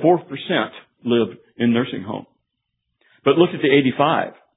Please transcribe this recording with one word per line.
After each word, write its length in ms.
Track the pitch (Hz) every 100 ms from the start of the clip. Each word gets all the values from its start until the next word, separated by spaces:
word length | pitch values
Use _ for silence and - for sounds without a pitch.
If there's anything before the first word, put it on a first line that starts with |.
four 180 | 156 175
percent 520 | - 139 - 165 110 - - _
live 320 | 120 120 107 - _ -
in 160 | 120
nursing 320 | 117 127 104
home. 220 | 98 104 - _ _ _ _ _ _ _ _ _
But 120 | - 139
look 140 | 175
at 80 | 156
the 120 | 147
eighty-five 580 | 139 131 117 147 135 90 - _